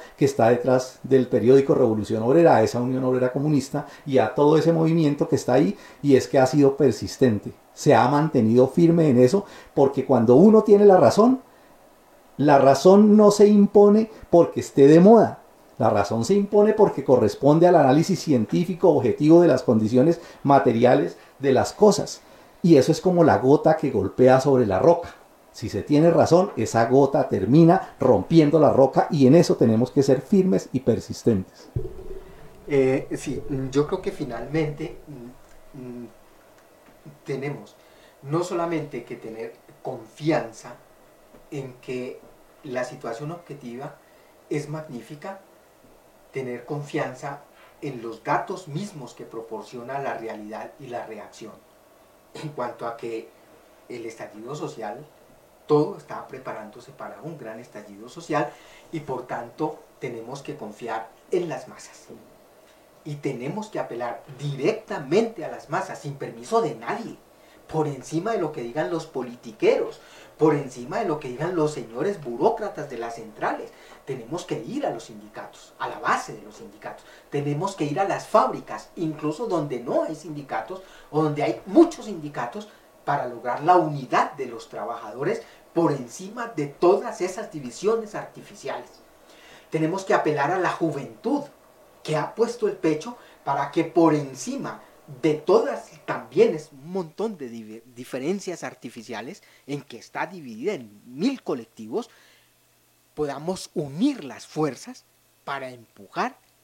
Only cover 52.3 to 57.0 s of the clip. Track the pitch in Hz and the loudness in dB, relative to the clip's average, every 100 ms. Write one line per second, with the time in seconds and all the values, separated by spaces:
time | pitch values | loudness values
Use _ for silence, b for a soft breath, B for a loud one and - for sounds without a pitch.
52.3 | - 151 147 120 - 123 117 117 113 113 | -16 -14 -10 -10 -10 -12 -10 -10 -10 -14
53.3 | _ _ _ _ _ - 120 113 - 104 | _ _ _ _ _ -18 -14 -14 -16 -18
54.3 | 104 117 151 156 - 107 104 151 _ _ | -16 -14 -12 -12 -12 -14 -14 -18 _ _
55.3 | _ _ _ - 151 170 - - - - | _ _ _ -2 0 0 -6 -14 -16 -16
56.3 | 127 - - - 120 - - | -16 -14 -14 -16 -20 -20 -20